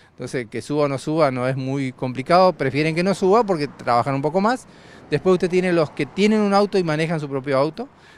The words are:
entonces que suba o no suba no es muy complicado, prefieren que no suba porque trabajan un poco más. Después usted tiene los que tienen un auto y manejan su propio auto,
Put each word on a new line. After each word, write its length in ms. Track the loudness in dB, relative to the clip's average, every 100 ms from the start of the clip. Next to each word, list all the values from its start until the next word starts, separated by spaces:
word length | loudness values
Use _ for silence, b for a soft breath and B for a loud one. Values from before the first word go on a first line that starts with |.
| B
entonces 360 | -16 -8 -8 -6
que 120 | -10
suba 240 | -4 0 0
o 20 |
no 80 | -2
suba 340 | -4 2 2
no 160 | 2 -2
es 80 | -4
muy 380 | -4 -4 -6
complicado, 580 | -6 -8 -6 2 4 4
prefieren 440 | 2 -2 0 -2 0
que 80 |
no 100 | -2
suba 320 | 0 2 2 2
porque 240 | -2 -4
trabajan 460 | -6 0 0 2 -2
un 60 |
poco 200 | -2 0
más. 260 | 0 -2 -8 B B B B
Después 240 | -2 2
usted 160 | 2 2
tiene 240 | 0 2
los 180 | 2 0
que 140 | -2 -6
tienen 340 | 2 2 4
un 140 | 2
auto 240 | 2 2 0
y 60 |
manejan 360 | 0 -2 -2 -4
su 80 | -4
propio 300 | -6 -2 0
auto, 320 | 0 -4 -12 B B